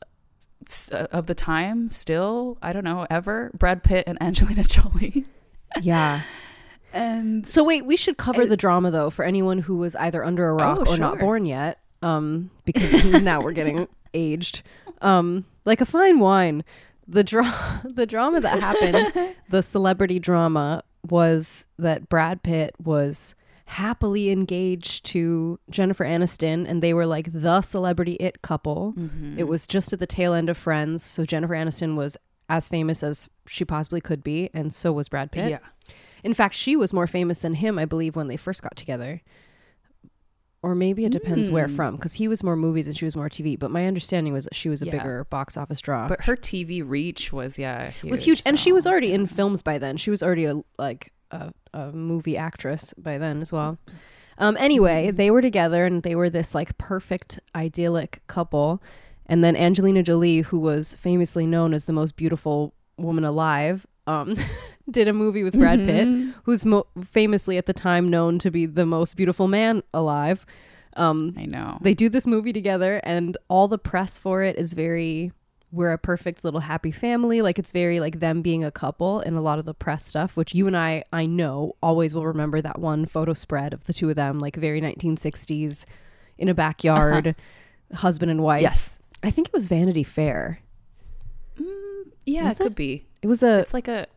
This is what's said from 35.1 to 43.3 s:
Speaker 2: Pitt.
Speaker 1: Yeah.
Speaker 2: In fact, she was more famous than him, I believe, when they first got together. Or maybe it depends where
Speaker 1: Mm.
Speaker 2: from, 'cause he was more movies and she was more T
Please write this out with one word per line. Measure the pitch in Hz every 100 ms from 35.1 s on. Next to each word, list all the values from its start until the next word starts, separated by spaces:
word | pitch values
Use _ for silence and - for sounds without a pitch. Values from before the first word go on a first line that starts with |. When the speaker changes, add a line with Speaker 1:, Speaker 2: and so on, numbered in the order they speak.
| 139 139
Speaker 2:
Pitt. | 165 220
Speaker 1:
Yeah. | 180 - _ _ - - _
Speaker 2:
In | 202
fact, | 233 202
she | - - 302
was | 190
more | 190 170
famous | 180 175 170
than | 165
him, | 156 214 190
I | 156
believe, | 160 160 160
when | 143
they | 135
first | - -
got | - -
together. | - 123 123 165 - _ _ _ _ _ _ _ _ _ _ _ _ _
Or | 175
maybe | 180 185 196
it | 226
depends | 262 427 196 202
where | 165 143
Speaker 1:
Mm. | -
Speaker 2:
from, | 139 143
'cause | 170
he | - 220
was | 220
more | 185 165
movies | 165 160 147
and | 151
she |
was | 160
more | 151
T | 147